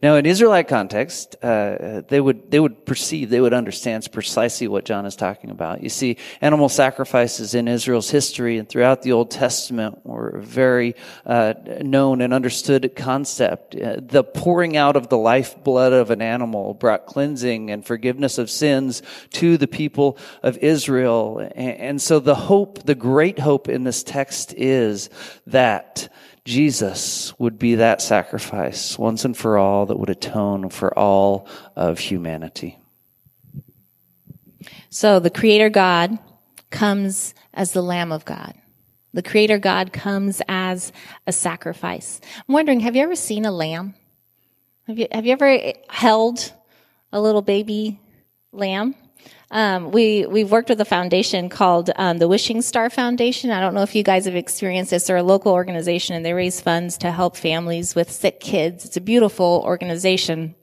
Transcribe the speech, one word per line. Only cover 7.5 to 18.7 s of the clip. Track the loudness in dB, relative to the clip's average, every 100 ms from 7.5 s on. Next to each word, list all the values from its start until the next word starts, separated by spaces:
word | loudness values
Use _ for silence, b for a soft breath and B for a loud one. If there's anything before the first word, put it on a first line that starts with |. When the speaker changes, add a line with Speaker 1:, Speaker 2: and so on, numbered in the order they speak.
Speaker 1:
in | -2 0
Israel's | -2 0 -2 2
history | 0 0 -4 -4 -4
and | -4
throughout | 2 2 2
the | 2
Old | 0 0
Testament | -2 -2 -2 -6 -6 -6 -8
were | -14 -10 -8
a | -10
very, | -8 0 2 4 0 -4 B B
uh, | -2 2 2 0 -10 -8
known | 0 2 4 2
and | 2
understood | 0 0 -4 2 2 2 -6
concept. | -4 -4 -4 -2 -2 -2 -10 -8
Uh, | -6 -8
the | 0 0
pouring | 0 -2 0 2 2 2
out | 4 2
of | 2
the | 2
lifeblood | 4 2 0 -6 0 4 4
of | 4 4
an | 0
animal | 0 -2 -4 -6 -6
brought | -2 0 0 -2
cleansing | -4 -4 -2 -4 -4 -6
and | -10
forgiveness | -6 -4 -4 -2 -4 -2
of | -6
sins | -2 0